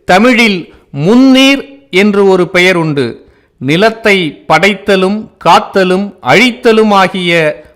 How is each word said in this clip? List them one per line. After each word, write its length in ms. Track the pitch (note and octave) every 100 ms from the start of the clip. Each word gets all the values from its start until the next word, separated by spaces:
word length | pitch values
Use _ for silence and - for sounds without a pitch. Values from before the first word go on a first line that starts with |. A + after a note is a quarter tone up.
தமிழில் 680 | - F#3 A#3+ A3+ A3+ F#3 C3+ - _ C#3+
முன்னீர் 920 | D#3 A#3+ C4+ C4 C4+ C#4 - - _
என்று 380 | F3 G#3 G3+ G3
ஒரு 200 | F#3+ F3
பெயர் 280 | F3+ F3+ F3
உண்டு. 480 | D#3+ C#3+ A#2+ A2+ _ _ _ _
நிலத்தை 880 | B2+ D#3+ A3 A3 A3 G3 E3 - -
படைத்தலும் 800 | D#3 G3 G3+ - G3 F#3 G#3+ G#3+ _
காத்தலும் 720 | E3 F#3+ G#3+ G3+ F#3 F#3 G3+ -
அழித்தலும் 680 | B2 D#3 B3 A#3+ A#3+ A3 A3
ஆகிய 680 | G3+ F#3 F#3+ F3 E3+ D#3 D3 -